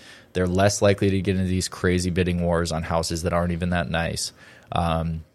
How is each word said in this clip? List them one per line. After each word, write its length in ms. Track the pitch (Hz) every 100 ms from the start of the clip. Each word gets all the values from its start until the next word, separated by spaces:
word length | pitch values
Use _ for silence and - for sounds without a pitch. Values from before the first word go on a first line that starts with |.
| - - -
They're 140 | 90 90
less 340 | 92 101 -
likely 280 | 101 98 101
to 100 | 95
get 140 | 90 95
into 120 | 92
these 180 | 92 -
crazy 420 | - 92 90 90
bidding 340 | 87 90 87
wars 280 | 87 85 82
on 120 | 80
houses 400 | 85 82 82 85
that 100 | 80
aren't 180 | 85 87
even 180 | 85 87
that 180 | 87 71
nice. 420 | 82 82 - - - - - -
Um, 520 | - 85 82 82 80 -